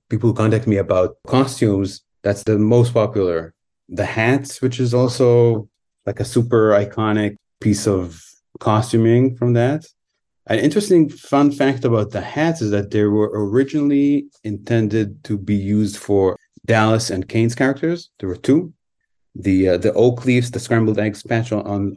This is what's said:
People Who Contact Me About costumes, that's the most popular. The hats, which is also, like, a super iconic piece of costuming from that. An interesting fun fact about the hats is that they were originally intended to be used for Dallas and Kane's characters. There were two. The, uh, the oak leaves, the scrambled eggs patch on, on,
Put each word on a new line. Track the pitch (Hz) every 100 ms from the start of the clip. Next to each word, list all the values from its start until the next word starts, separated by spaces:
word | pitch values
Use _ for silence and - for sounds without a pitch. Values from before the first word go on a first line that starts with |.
| -
People | 110 117
Who |
Contact | 107 107 131 110
Me | 98
About | 92 92 90 - -
costumes, | 131 127 - 110 98 98 - _ _
that's | 101 -
the | - 104
most | 107 120 120
popular. | 117 107 104 92 82 80 _ _ _ -
The | - 92
hats, | 110 113 139 - -
which | 127 123
is | 120
also, | 123 127 123 123 120 117 110 - _ _ _ 101
like, | -
a |
super | - 123 120 113 110
iconic | 104 101 - 107 107 104 104 _ -
piece | 107 98 107
of | 92 87 82 - _ _ -
costuming | - 107 117 113 113 120 131 123
from | 120
that. | 120 123 156 - _ _ _ _ _ -
An | 110
interesting | 147 208 202 175 147
fun | - - 143 143
fact | 143 139 127
about | 117 113 101
the | 101
hats | - 147 165 160
is | 107
that | 101 101
they | 107
were | 104 107 107
originally | 107 101 123 135 151 143 143 143 143 - _
intended | 107 101 - 117 104 110 104 -
to | - 101
be | 95 101
used | 98 104 101 -
for | - 101 92 - _ _
Dallas | - 113 110 113 -
and | 92 -
Kane's | 113 117
characters. | 120 135 139 160 170 - -
There | 95
were | 87
two. | - 160 165 - _ _ _ _ _
The, | 98 92 95 92
uh, | 90
the | 110
oak | 101 123 120
leaves, | 127 123 120
the | 117
scrambled | - 117 110 104
eggs | 107 98
patch | - 113 120
on, | 104 -
on, | 101 98